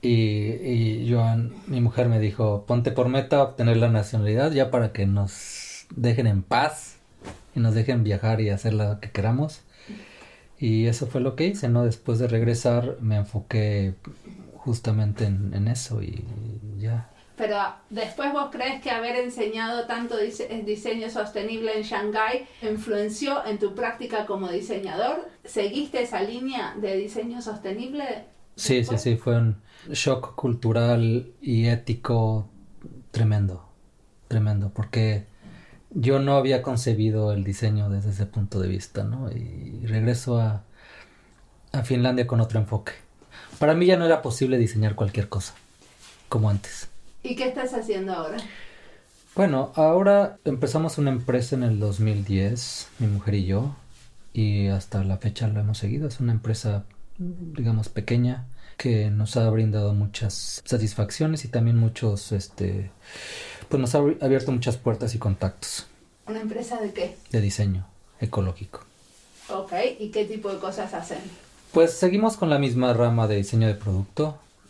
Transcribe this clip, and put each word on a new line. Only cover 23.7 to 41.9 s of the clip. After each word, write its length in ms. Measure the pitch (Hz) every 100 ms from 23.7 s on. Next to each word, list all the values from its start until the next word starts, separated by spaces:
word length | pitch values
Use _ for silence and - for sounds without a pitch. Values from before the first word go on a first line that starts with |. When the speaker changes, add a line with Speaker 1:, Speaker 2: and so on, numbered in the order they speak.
Speaker 2:
práctica 520 | 190 226 233 240 220 214
como 240 | 196 185
diseñador? 800 | 170 214 196 190 175 240 320 - - -
¿Seguiste 560 | 220 202 269 294 262
esa 180 | 240 180
línea 540 | 202 240 262 254 - 202
de 160 | 208 190
diseño 440 | 208 233 233 240
sostenible 840 | 226 208 190 208 254 285 277 214 - - - -
Speaker 1:
Sí, 160 | -
sí, 60 | 127
Speaker 2:
después? 220 | 117 110
Speaker 1:
sí, 140 | 123 117
fue 220 | - 117
un 180 | 113 104 - - -
shock 440 | 147 - 127 - -
cultural 960 | 127 120 113 113 117 120 113 120 123 -
y 260 | - 117 113
ético 840 | 120 - 117 - 117 113 110 107 - - - - - -
tremendo, 540 | - 110 107 98 87 - _ - _ _ _ -
tremendo, 440 | 113 104 104 98 -
porque 500 | 113 117 110 104 - - - - - - -
yo 280 | 170 120 135
no 160 | 139 139
había 260 | 131 131
concebido 720 | 127 117 123 107 110 107 107
el 140 | 104 98
diseño 440 | 98 110 107 104
desde 200 | 98 101
ese 160 | 98 98
punto 340 | 110 101 101
de 80 | 92
vista, 380 | 95 - - 101
¿no? 260 | 127 123
Y 540 | 120 - 82 - 113 117
regreso 520 | 110 113 120 - 117
a, 220 | 110 107 - - - - - _ _ _ - _ -
a 120 | 139
Finlandia 440 | 117